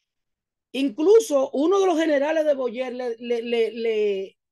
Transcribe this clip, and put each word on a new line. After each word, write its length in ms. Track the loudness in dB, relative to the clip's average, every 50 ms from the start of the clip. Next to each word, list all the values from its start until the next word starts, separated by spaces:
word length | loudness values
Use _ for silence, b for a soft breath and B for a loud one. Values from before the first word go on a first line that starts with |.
| _ _ _ _ _ _ _ _ _ _ _ _ _ _
Incluso 800 | -6 -4 -4 -4 -2 0 4 6 6 6 6 4 0 0 0 0
uno 280 | -2 0 0 2 2 2
de 60 | 2
los 140 | 2 2 2
generales 460 | 0 0 0 0 0 0 0 0 0
de 80 | 0 0
Boyer 400 | 0 -2 -4 -4 -6 -8 -8 -8
le, 220 | -8 -8 -8 -8 -8
le, 240 | -6 -4 -4 -4
le, 300 | -4 -2 -2 0 0 -2
le, 640 | -2 -4 -4 -2 0 0 0 0 0 -2 -6 -10 -14 _ _ _